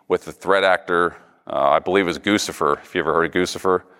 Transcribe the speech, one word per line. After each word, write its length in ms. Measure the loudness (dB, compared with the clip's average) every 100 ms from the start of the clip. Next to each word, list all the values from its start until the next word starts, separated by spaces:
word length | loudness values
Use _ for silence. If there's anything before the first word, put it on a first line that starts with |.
| -4
with 180 | -4 -4
the 60 |
threat 320 | -8 0 2
actor, 540 | 4 0 0 0 0 -4 -20 _ -8
uh, 220 | 0 2
I 100 | 2
believe 260 | 2 0 0
it 20 |
was 120 | -2
Guccifer, 600 | -2 -2 -2 -2 -2 -2
if 140 | -4 -4
you 60 |
ever 120 | -2
heard 120 | 0 0
of 60 |
Guccifer, 520 | -2 -2 -2 -2 -2 -4